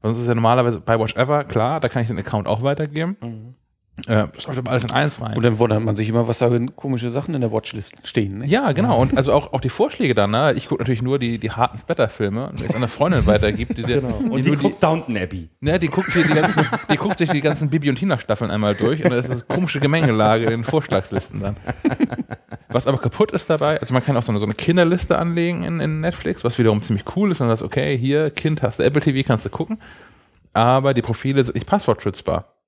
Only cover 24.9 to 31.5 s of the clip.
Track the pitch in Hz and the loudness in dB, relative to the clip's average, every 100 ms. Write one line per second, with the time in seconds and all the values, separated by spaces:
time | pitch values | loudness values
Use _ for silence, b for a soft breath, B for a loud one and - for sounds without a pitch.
24.9 | 175 - 175 170 170 170 175 165 165 151 | 2 0 0 0 0 -2 -2 -4 -2 -2
25.9 | 156 165 - 165 - 120 - 113 104 - | -2 -4 -4 -6 -2 -2 4 4 4 0
26.9 | 104 - - 208 165 120 110 - - 147 | -2 -2 0 0 2 0 0 -2 -2 -2
27.9 | 135 131 147 156 - 156 151 110 - - | -2 0 0 0 -2 -2 0 -2 2 2
28.9 | 143 147 135 - 117 - - 165 220 B | 4 2 0 2 0 0 -6 -6 -6 B
29.9 | B B B B B _ - 117 131 139 | B B B B B _ 2 4 4 4
30.9 | 123 110 113 135 135 123 | 0 -2 -4 0 0 0